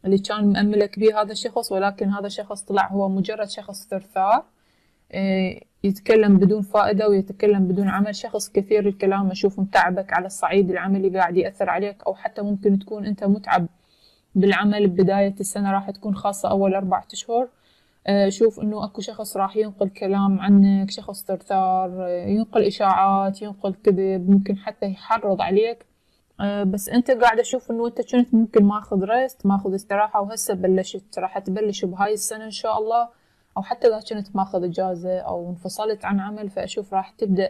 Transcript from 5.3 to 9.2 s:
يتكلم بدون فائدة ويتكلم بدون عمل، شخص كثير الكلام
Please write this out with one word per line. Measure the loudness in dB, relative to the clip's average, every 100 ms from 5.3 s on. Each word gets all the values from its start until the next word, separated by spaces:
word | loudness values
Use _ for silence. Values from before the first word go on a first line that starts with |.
| 0 -2 -6 _ _
يتكلم | -4 -4 2 4 8 6
بدون | 6 2
فائدة | 0 0 2 2 2
ويتكلم | 2 0 0 2 4 2
بدون | 2 0
عمل، | 0 -2 -4
شخص | -6 -8 -2
كثير | -4 2 2 2
الكلام | 0 0 0